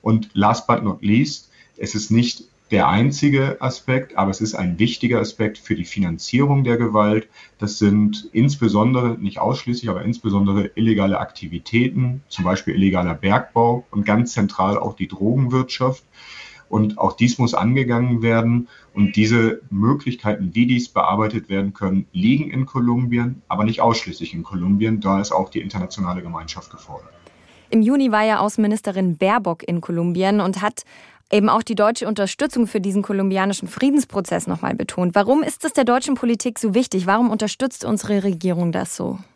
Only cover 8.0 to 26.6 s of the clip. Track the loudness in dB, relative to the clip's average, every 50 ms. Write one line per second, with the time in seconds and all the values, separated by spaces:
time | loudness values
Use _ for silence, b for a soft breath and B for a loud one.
8 | 4 2 0 -2 -10 -4 0 2 2 2 2 2 0 2 2 4 4 4 2 2
9 | 0 0 -2 -2 -6 -6 -4 -2 -2 -2 -2 -2 -4 -6 -6 -4 -4 -6 -6 -4
10 | -4 -4 -4 -2 -2 0 2 2 2 2 2 0 0 -2 -2 0 2 2 4 2
11 | 2 2 0 -2 -4 -6 -10 -14 -12 -10 -10 -10 -8 -2 0 0 2 2 0 0
12 | 0 0 -2 -6 -10 _ -8 -4 -2 0 0 -2 -2 -2 0 2 2 2 2 2
13 | 0 -2 -4 -2 0 2 2 2 0 0 _ 2 2 2 2 0 -4 _ -4 -2
14 | 0 2 2 2 2 0 0 0 0 0 0 0 0 0 0 0 -2 -4 -6 -6
15 | -8 -8 -4 -2 -2 0 2 2 0 2 2 0 0 -2 -4 -2 -2 -2 -2 -4
16 | _ _ B B B B B B B B B B B B 0 2 2 2 0 0
17 | -2 -2 2 2 2 2 2 2 0 0 2 2 2 2 2 2 2 2 0 0
18 | 2 0 0 0 2 2 2 2 2 2 2 0 -2 B B B B B _ 0
19 | 0 2 4 2 2 4 4 4 4 2 0 -2 -8 -6 -2 0 2 2 0 0
20 | -2 -6 -8 -4 -2 -4 -2 -2 -4 -4 0 2 2 2 2 0 -2 -2 _ 0
21 | 0 0 2 0 0 0 -2 -4 -6 -4 -4 -2 -2 -4 -4 -4 -4 0 0 -2
22 | -2 _ -4 0 2 2 2 2 0 -2 -4 -4 -4 -2 -2 -2 0 2 2 0
23 | 0 0 0 0 -2 -2 -6 -8 _ _ -2 0 0 0 0 2 2 2 2 0
24 | -4 -8 -10 -10 -10 -10 -10 -10 -10 -8 -8 -4 0 0 2 2 2 0 0 0
25 | 0 0 0 0 0 0 -2 -2 -2 -2 -6 -8 -8 -6 -6 -6 -8 -8 -6 -6
26 | -4 -4 -4 -6 -8 -10 -12 -12 -12 -12 -14 -16